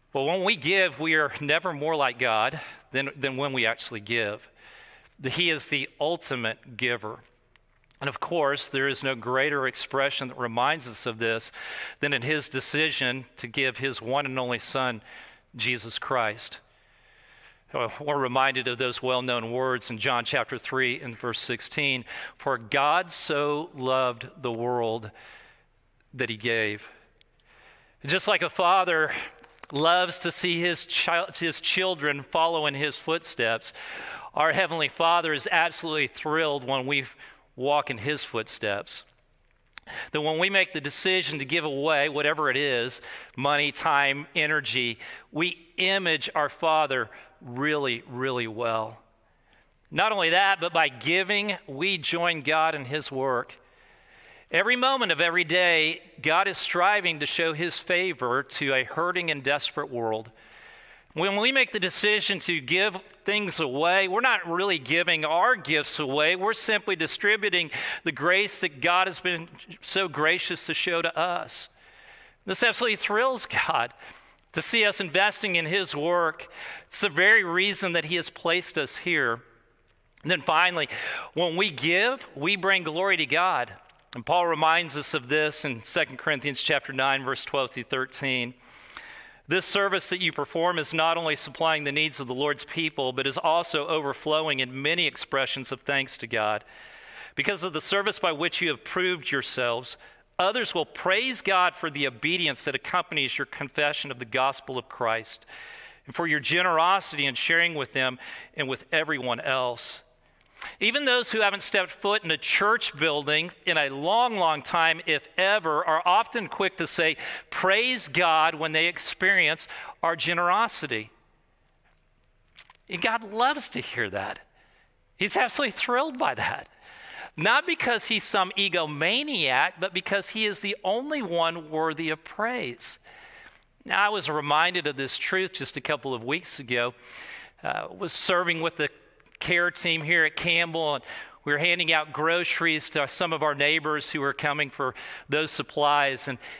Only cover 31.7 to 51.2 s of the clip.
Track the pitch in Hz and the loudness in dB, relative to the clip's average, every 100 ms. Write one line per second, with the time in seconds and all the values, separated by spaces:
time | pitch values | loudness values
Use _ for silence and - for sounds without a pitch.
31.7 | 180 185 165 147 143 135 165 165 165 147 | 0 0 0 -2 -2 -2 2 2 2 0
32.7 | 139 147 - - 165 - - 117 113 - | 0 -4 -4 -2 -2 -2 0 0 0 -4
33.7 | - - - - - - 147 160 151 170 | -14 -14 -12 -12 -12 -4 0 2 2 0
34.7 | 165 143 - 165 175 165 143 - 170 165 | 0 -2 2 4 4 2 -2 0 2 2
35.7 | - 143 156 127 - 156 156 156 143 123 | -2 -4 -2 -2 -4 -2 0 0 -2 -2
36.7 | 135 131 143 127 - - - _ - 135 | -2 0 -2 -2 -10 -20 -20 _ -4 0
37.7 | 147 139 117 127 147 - 113 110 - 107 | 2 0 -4 -4 -4 -4 -6 -4 -4 -2
38.7 | 101 - - - _ _ _ _ _ _ | -4 -6 -12 -14 _ _ _ _ _ _
39.7 | - - - - 156 151 160 190 196 180 | -20 -14 -12 -6 -2 0 2 4 4 2
40.7 | 156 143 - 190 185 139 147 131 165 151 | 0 -4 0 2 2 0 -4 -2 -2 0
41.7 | 139 151 147 151 147 147 156 143 131 143 | 0 2 4 2 2 2 2 2 2 2
42.7 | 123 123 - - - - - 139 147 147 | 2 0 -6 -12 -16 -14 -2 0 2 0
43.7 | - 165 143 139 139 - 170 151 151 135 | -2 2 2 2 0 -4 -2 0 0 0
44.7 | 131 120 113 - - - 151 175 160 - | 0 -2 -4 -10 -18 -10 -4 -4 -4 -10
45.7 | - 185 196 175 156 - 160 143 - 165 | -2 2 2 2 0 0 0 -2 0 2
46.7 | 156 147 131 110 - - - 123 123 151 | 4 4 0 -2 -8 -20 -20 -12 -4 0
47.7 | 151 135 117 135 123 131 123 113 107 117 | 0 0 -2 -6 -4 -2 -2 -4 -4 -2
48.7 | 113 110 113 _ _ _ _ _ _ _ | -2 -4 -10 _ _ _ _ _ _ _
49.7 | _ - 156 214 202 165 180 196 185 170 | _ -6 0 2 2 4 6 4 2 2
50.7 | 165 151 120 117 180 | 2 2 0 0 2